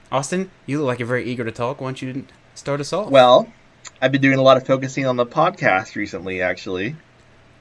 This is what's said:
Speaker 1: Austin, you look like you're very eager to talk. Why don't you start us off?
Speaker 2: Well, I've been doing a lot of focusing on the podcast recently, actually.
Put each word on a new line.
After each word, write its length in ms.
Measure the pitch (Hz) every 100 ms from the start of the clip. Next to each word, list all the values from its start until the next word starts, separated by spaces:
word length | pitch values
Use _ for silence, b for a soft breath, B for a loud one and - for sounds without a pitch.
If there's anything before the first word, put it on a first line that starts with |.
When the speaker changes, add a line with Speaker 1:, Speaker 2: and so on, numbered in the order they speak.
| -
Speaker 1:
Austin, 400 | 131 143 180 185 _
you 140 | - 147
look 80 | 135
like 120 | 120
you're 80 | 117
very 160 | 123
eager 200 | 104 123
to 80 | 113
talk. 260 | 110 123 135
Why 80 | 131
don't 120 | 131
you 240 | 131 131 - _ _
start 260 | - - 143
us 100 | 139
off? 180 | 170 214
Speaker 2:
Well, 420 | 135 123 127 - - _ _ - -
I've 120 | 131
been 100 | 135
doing 160 | 135 135
a 40 |
lot 140 | 131 131
of 100 | 127
focusing 380 | 131 131 143 131
on 100 | 123
the 100 | 120
podcast 680 | 160 175 190 104 92 92
recently, 460 | 110 98 95 92 92
actually. 560 | 90 92 104 92 107 156 _ _ _ _ _ _